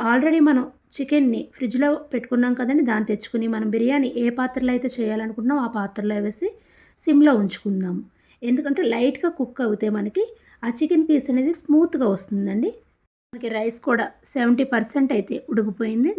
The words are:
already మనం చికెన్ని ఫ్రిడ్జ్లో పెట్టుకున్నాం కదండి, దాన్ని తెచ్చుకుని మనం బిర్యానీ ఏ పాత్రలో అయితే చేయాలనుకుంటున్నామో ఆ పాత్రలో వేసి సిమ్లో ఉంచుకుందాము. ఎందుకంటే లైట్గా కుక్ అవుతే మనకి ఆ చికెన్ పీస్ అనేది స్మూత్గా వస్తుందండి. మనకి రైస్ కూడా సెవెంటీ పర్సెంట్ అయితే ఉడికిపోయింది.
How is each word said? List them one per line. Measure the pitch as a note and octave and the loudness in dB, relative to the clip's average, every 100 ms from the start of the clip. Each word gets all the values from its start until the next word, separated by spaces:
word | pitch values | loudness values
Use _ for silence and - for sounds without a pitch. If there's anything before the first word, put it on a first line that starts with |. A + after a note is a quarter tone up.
| A#3 | 2
already | B3 D4+ D#4+ D4+ | 2 4 4 4
మనం | B3+ B3+ - _ - | 4 0 -10 _ -10
చికెన్ని | C4+ D4 C4 A3 - | 0 2 2 0 -6
ఫ్రిడ్జ్లో | - B3 B3 D4 D4+ - | -6 -4 0 0 0 -4
పెట్టుకున్నాం | A#3+ - A#3+ B3 B3 | -8 -2 0 2 0
కదండి, | A#3+ D4 B3 | 0 2 2
దాన్ని | G#3+ A3 | 0 -2
తెచ్చుకుని | G#3 - A3+ A3+ | -4 -4 -4 -2
మనం | A3 A3 | -2 -2
బిర్యానీ | A3 A#3+ C#4+ C4 - | 0 2 2 0 0
ఏ | A#3+ A#3+ | -2 -2
పాత్రలో | B3+ B3+ B3 | -4 -2 -2
అయితే | B3 B3 B3 | -2 -2 -4
చేయాలనుకుంటున్నామో | A3 A3 A3 A3 A#3 C#4+ A#3+ | -4 -4 -6 -4 -2 0 -2
ఆ | A#3 | -4
పాత్రలో | G3 - G#3 G#3 | -6 -4 -4 -2
వేసి | G#3 - F#4+ - _ _ _ _ | -4 -4 -8 -8 _ _ _ _
సిమ్లో | - D4 D4+ A#3+ | 2 6 6 6
ఉంచుకుందాము. | G3 - G#3 F#3+ F#3 F3+ - _ _ _ A#3+ | 2 -2 -4 -4 -4 -6 -10 _ _ _ -2
ఎందుకంటే | B3+ C#4+ C#4 C#4 | -2 0 -2 0
లైట్గా | A#3 B3 D4 E4+ E4 | 2 0 0 -4 -2
కుక్ | A#3+ - A#3 | -6 -4 -2
అవుతే | G#3 G#3+ G#3 | -2 -2 -2
మనకి | G#3 F4+ A#4 - _ _ | -2 -2 -4 -6 _ _
ఆ | A#3 A#3+ | -8 -4
చికెన్ | D#4 E4+ D#4+ | 2 2 4
పీస్ | D4 - | 2 2
అనేది | B3+ C4+ E4+ | 0 0 -2
స్మూత్గా | - D4+ E4+ D4 A#3 | 2 4 4 2 0
వస్తుందండి. | F#3+ - G3+ G3 G3+ F4 A#4+ _ _ _ _ _ | 0 -4 -4 -2 -2 -2 -4 _ _ _ _ _
మనకి | A#3+ A#3+ A3 | -10 -6 -4
రైస్ | A3+ A#3 C#4+ | -4 -4 -2
కూడా | A#3 - - - | 0 -2 -8 -10
సెవెంటీ | C4+ A#3+ A#3+ C4 | -2 2 2 2
పర్సెంట్ | A#3 A#3 C#4+ C4+ A3+ | -2 -2 -2 0 0
అయితే | F#3+ - - | -2 -8 -2
ఉడికిపోయింది. | A3+ G#3 F#3+ A3+ A3 D4 | -2 -2 -4 -4 0 0